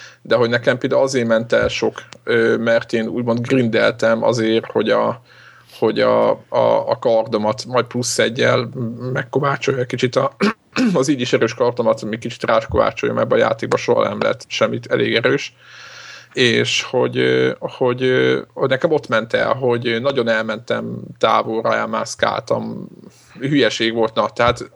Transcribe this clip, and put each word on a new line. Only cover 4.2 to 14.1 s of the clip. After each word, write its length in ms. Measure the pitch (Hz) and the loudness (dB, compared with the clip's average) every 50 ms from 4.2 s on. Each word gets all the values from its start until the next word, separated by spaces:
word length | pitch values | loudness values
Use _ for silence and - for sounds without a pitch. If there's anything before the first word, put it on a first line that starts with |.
| 110 | 2
azért, 420 | 113 120 120 110 110 113 113 - | 2 2 2 2 2 2 0 -2
hogy 240 | - - 110 107 110 | -2 -2 0 0 2
a, 320 | 107 110 113 110 110 - - _ - - - - - - - _ - - | 2 2 2 0 -2 -6 -12 _ -20 -20 -20 -20 -20 -20 -20 _ -4 0
hogy 200 | 117 110 110 113 | 0 0 2 2
a, 300 | 113 113 110 113 113 110 | 2 4 4 4 4 2
a, 600 | 107 - - _ 123 123 117 113 113 113 113 113 | 0 -2 -6 _ 0 2 4 4 4 2 2 0
a 100 | 117 117 | -4 -2
kardomat 640 | - 123 113 110 110 120 113 107 104 107 107 - - | 0 2 2 2 0 0 -2 0 0 0 -2 -2 -6
majd 200 | 120 127 - - | -2 -2 -2 -2
plusz 340 | - - 123 123 - - - | 0 -4 -4 -4 -2 0 0
egyel 500 | 110 113 117 120 120 120 123 120 120 117 117 131 120 113 120 120 123 127 131 | 0 0 0 0 2 2 2 0 -2 -4 -6 -8 -6 -6 -8 -8 -8 -6 -6
megkovácsolja 720 | 139 127 - - 139 143 139 143 - - 131 - 123 123 | -6 -6 -4 -4 -2 -2 -2 -2 -2 -2 -2 -2 -2 -2
kicsit 300 | 120 - 123 131 120 - | -4 -2 -2 -2 0 0
a, 160 | 127 - 139 - - - 107 - - _ | 0 -2 -2 -2 0 0 0 0 -4 _
<clears throat> 300 | _ _ 233 262 220 175 | _ _ 0 0 2 2
az 140 | 131 135 | 2 2
így 140 | 156 147 120 | 2 0 0
is 120 | 123 - 139 | 0 0 2
erős 200 | 117 117 113 117 | 2 2 0 0
kardomat, 500 | - 123 120 120 120 117 117 110 - - | 0 0 0 0 0 0 0 0 0 -2
még 140 | 107 110 120 | -6 -8 -6
kicsit 240 | - 120 - - - | -8 -10 -8 -6 -2
rákovácsolja, 720 | 117 113 113 - - 120 117 110 - - - - 120 117 | 0 0 0 0 0 0 2 2 0 -2 -2 -4 -2 0
mert 160 | 117 113 123 | 0 0 2
a 60 | 117 | 2
játékban 420 | 113 117 113 113 - - 127 123 123 | 2 2 2 0 -2 -4 -6 -6 -4
soha 240 | - - 120 113 104 | -2 0 2 2 2
nem 120 | 101 | 0